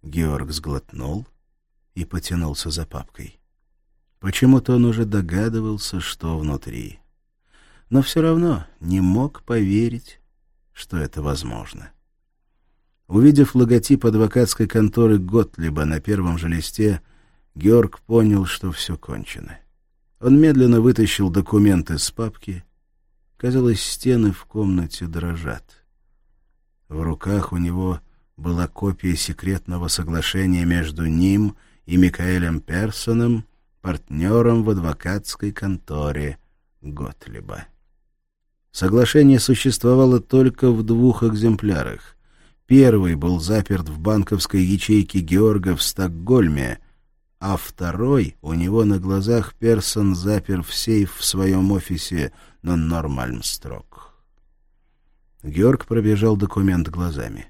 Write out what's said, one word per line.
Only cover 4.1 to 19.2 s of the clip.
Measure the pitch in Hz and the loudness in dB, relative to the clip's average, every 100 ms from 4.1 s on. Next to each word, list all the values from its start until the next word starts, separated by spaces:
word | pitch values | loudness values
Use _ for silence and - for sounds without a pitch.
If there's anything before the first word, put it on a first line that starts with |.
| _ | _
Почему-то | 95 - 131 131 - 123 | -6 2 6 6 4 2
он | 120 | 2
уже | 113 | 0
догадывался, | 110 104 87 90 110 110 110 107 - 92 | -2 -2 -2 -2 -2 -4 -6 -8 -8 -8
что | 80 - 82 80 | -10 -10 -8 -6
внутри. | 76 71 - 58 52 - _ _ _ _ _ _ _ _ _ | -6 -6 -10 -14 -14 -18 _ _ _ _ _ _ _ _ _
Но | 131 | 0
все | 135 170 | 0 0
равно | 160 165 170 113 - _ | 2 2 0 -2 -6 _
не | 82 95 | -4 0
мог | 90 101 139 - | 2 2 -2 -6
поверить, | - 120 98 104 117 117 - - _ _ _ _ _ | -6 -2 0 0 0 -4 -16 -20 _ _ _ _ _
что | - - 90 | -20 -10 -8
это | 71 - | -8 -8
возможно. | 71 69 65 57 - 50 - _ _ _ _ _ _ _ _ _ _ _ _ | -6 -6 -8 -12 -14 -18 -20 _ _ _ _ _ _ _ _ _ _ _ _
Увидев | 95 139 143 139 | 6 6 8 4
логотип | 127 120 120 - 135 117 | 4 4 2 4 2 2
адвокатской | 107 110 123 117 - 107 | 2 2 2 0 0 -2
конторы | 113 107 117 117 107 | 2 0 2 4 2
Готлиба | 90 110 104 - 82 76 | 2 0 -2 -4 -6 -2
на | 76 78 | -4 -4
первом | 85 104 90 85 | -4 -4 -2 -4
же | 82 | -4
листе, | 82 78 - 107 92 _ _ _ _ _ - | -6 -6 -2 0 -2 _ _ _ _ _ -2
Георг | 87 117 104 - | 4 4 4 -4
понял, | - 117 110 101 | 0 2 4 2
что | 92 - 95 | 0 -4 -8
все | 82 - 80 | -8 -8 -10
кончено. | - 60 | -10 -14